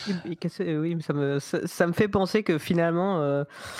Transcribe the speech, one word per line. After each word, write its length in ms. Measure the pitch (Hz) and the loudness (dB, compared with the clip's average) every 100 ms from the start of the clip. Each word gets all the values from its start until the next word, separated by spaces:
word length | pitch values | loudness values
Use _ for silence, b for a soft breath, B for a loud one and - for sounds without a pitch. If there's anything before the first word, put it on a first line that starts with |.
| - | -6
Et, 240 | 180 170 | -4 -6
et 40 | 165 | -6
qu'est-ce, 260 | 170 - | -6 -4
euh, 200 | 175 156 | -4 -2
oui, 120 | 165 165 | -2 -2
mais 60 | |
ça 120 | - | -2
me, 260 | 143 139 139 | 0 0 0
ça, 260 | - 170 - | -2 -4 -4
ça 220 | - 175 | 0 0
me 60 | |
fait 140 | 170 214 | 4 2
penser 360 | 202 185 214 | 4 2 2
que 140 | 202 156 | 2 0
finalement, 600 | - 170 170 170 190 180 | 2 2 4 2 2 2
euh, 220 | 143 143 143 B B | 2 0 -2 B B